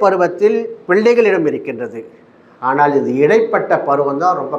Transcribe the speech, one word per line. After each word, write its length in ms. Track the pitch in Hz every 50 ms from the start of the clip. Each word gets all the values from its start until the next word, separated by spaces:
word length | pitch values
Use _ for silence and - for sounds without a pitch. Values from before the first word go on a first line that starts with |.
| 208
பருவத்தில் 540 | 196 190 180 175 170 180 190 202 214 226 226 233 - - - - -
பிள்ளைகளிடம் 580 | 185 208 214 240 240 240 226 202 190 180 160 147
இருக்கின்றது. 520 | 143 123 - 147 123 117 123 110 117 113 110 - - - _ _ _ _ _ _ _ _ 123 127
ஆனால் 260 | 135 143 143 143 139 131
இது 100 | 120 120 123 135 147
இடைப்பட்ட 480 | 156 214 226 220 - 208 - - - 175 151 - -
பருவம் 340 | 175 180 139 139 139 143 170
தான் 160 | 180 - -
ரொம்ப 140 | - - 151